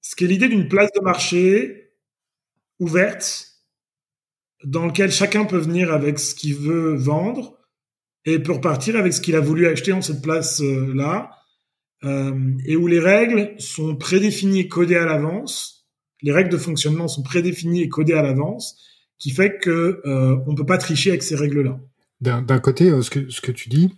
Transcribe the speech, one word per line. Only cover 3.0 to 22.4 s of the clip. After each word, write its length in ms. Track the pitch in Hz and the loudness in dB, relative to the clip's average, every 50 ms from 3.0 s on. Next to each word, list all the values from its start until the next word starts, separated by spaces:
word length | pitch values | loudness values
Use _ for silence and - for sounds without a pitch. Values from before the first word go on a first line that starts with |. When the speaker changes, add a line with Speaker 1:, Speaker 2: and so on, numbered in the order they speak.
| 190 208 - - - - - - - - _ _ _ _ _ _ _ _ _ _ _ _ _ _ _ _ _ _ _ _ _ _ - | 0 0 -2 -6 -8 -8 -8 -8 -12 -16 _ _ _ _ _ _ _ _ _ _ _ _ _ _ _ _ _ _ _ _ _ _ -10
Speaker 1:
dans 220 | 139 131 165 165 | -6 -4 -2 -2
lequel 260 | 170 160 - 196 190 - | -2 0 2 2 2 2
chacun 320 | - 196 202 - 208 214 | 2 0 2 2 0 0
peut 140 | 190 185 180 | 2 0 0
venir 340 | 156 160 170 175 185 170 160 | 0 0 0 0 0 2 2
avec 260 | 147 139 147 147 147 | 0 0 0 -2 -2
ce 160 | - - - | -4 -6 -8
qu'il 200 | - - 151 143 | -6 -4 -4 -4
veut 420 | 143 143 147 165 165 165 160 156 | -2 -2 -2 0 0 0 0 0
vendre 640 | 135 127 139 147 156 175 214 247 269 247 - - _ _ _ _ _ _ _ _ _ _ _ _ _ _ | 0 0 0 0 0 0 -2 -4 -6 -8 -12 -16 _ _ _ _ _ _ _ _ _ _ _ _ _ _
et 140 | 156 160 160 | 0 0 0
peut 140 | 131 151 180 | 0 -2 -4
repartir 440 | 135 - 175 147 131 - 214 226 | -2 0 0 -2 0 -2 -2 0
avec 160 | 226 196 185 170 | 2 2 2 0
ce 80 | - | 0
qu'il 160 | - - 160 | -2 0 2
a 40 | 160 | 2
voulu 260 | 143 143 156 160 175 | 2 2 2 4 4
acheter 240 | 170 156 - - 196 | 2 2 0 0 0
dans 120 | 190 190 175 | 0 0 -2
cette 200 | - 156 135 127 | -4 -6 -6 -4
place, 380 | 156 160 165 160 160 - - | -2 -2 -2 -2 -4 -4 -2
euh, 320 | 151 139 135 131 131 135 131 | -2 0 0 0 -2 -2 -2
là, 360 | 135 139 147 170 208 226 - - _ _ _ _ _ _ _ _ _ _ _ _ _ - | -2 -2 -2 -2 -4 -6 -8 -16 _ _ _ _ _ _ _ _ _ _ _ _ _ -8
euh, 500 | 139 139 139 135 139 135 131 131 131 131 131 131 | -6 -4 -2 -2 -4 -2 -2 -2 -2 -2 -2 -2
et 100 | 143 156 | -2 0
où 120 | 165 175 | 0 2
les 120 | 175 170 170 | 4 2 4
règles 560 | 165 180 196 208 233 233 240 208 202 202 - - | 4 6 4 4 4 4 2 0 0 0 -4 -12
sont 360 | - - - - 156 156 156 | -14 -12 -8 -6 -4 -4 -4
prédéfinies 680 | 139 - - 185 190 196 214 202 - 190 196 196 190 | -4 -4 2 2 2 4 2 0 0 0 2 2 2
et 80 | 185 185 | 0 -2
codées 280 | - 165 175 170 175 | 0 0 2 2 4
à 80 | 170 170 | 2 2
l'avance. 800 | 165 156 151 147 156 170 208 285 262 - - - - - _ _ _ _ _ _ _ _ _ - | 2 0 0 -2 -2 -4 -6 -8 -8 -10 -10 -10 -12 -14 _ _ _ _ _ _ _ _ _ -2
Les 100 | 147 143 | 0 2
règles 160 | 165 190 180 | 4 4 2
de 80 | 170 | 2
fonctionnement 500 | 160 131 170 160 147 - 151 151 160 170 165 | -2 -2 -4 -4 -2 0 0 0 0 0 -4
sont 140 | - - 131 | -4 -6 -8
prédéfinies 600 | 131 - 175 175 180 170 - 165 165 170 175 175 | -2 -2 0 0 0 -4 -4 -2 -2 0 0 0
et 60 | - | -2
codées 240 | - - 156 151 - | 0 0 2 2 4
à 80 | 156 147 | 2 2
l'avance, 580 | 139 131 135 147 170 214 247 - - - _ - _ _ _ _ _ _ _ | 2 2 0 0 -2 -4 -8 -10 -14 -14 _ -20 _ _ _ _ _ _ _
qui 120 | - 143 | -8 -6
fait 280 | 127 151 190 196 196 - | 0 2 2 2 2 -2
que, 420 | - 180 165 165 170 170 190 170 - | -2 0 0 0 0 0 -2 -2 -4
euh, 320 | 143 135 135 131 131 131 131 131 | -4 0 2 2 2 2 0 0
on 80 | 135 147 | -4 -4
peut 100 | 131 139 | -4 0
pas 140 | 131 185 180 | 0 0 0
tricher 320 | 180 - 165 143 - 190 | 0 -2 -2 0 2 2
avec 120 | 180 170 - | 0 0 -2
ces 140 | - 160 | -4 -4
règles-là. 420 | 139 147 147 143 143 139 131 131 131 - - _ _ _ _ _ _ 123 | -2 -2 0 0 2 0 0 -2 -4 -12 -20 _ _ _ _ _ _ -2
Speaker 2:
D'un, 180 | 123 123 120 | -2 0 0